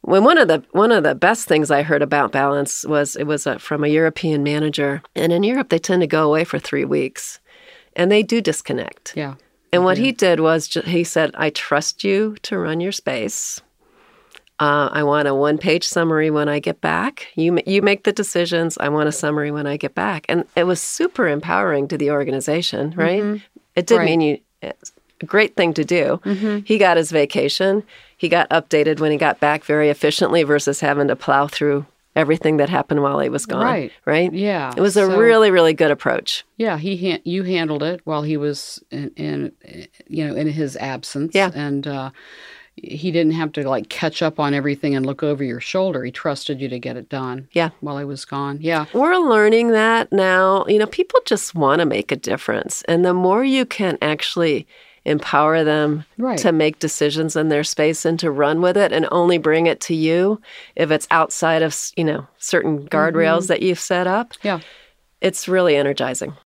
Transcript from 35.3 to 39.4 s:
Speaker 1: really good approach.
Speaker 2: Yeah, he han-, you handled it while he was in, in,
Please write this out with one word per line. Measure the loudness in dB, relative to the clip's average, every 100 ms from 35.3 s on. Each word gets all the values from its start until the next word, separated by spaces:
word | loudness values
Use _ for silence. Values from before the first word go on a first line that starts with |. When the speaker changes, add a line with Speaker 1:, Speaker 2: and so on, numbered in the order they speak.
| 6 6
Speaker 1:
really | 6 4
good | 4 2
approach. | 2 0 -2 -4 -8 -10 -6
Speaker 2:
Yeah, | -4 -2
he | -4 -4
han-, | -4 -4
you | -4 -4
handled | -2 -2 -2 -2
it | -4 -6
while | -6 -4
he | -2 -2
was | -2 -6 -12 -18 _
in, | -12 -12 -8
in, | -8 -6